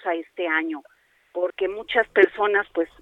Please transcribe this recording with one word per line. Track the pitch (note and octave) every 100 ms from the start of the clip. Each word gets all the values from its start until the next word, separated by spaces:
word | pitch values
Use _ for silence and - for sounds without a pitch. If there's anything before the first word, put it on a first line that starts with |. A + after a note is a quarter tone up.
| G3
a |
este | E3+ E3 - F3
año, | D#3+ D#3+ D3+ - _ _ _ _
porque | F3+ F3+ - F#3+
muchas | G3+ A3 B3 A3+
personas, | - G3 - G#3 G3+ G3+
pues, | - E3 -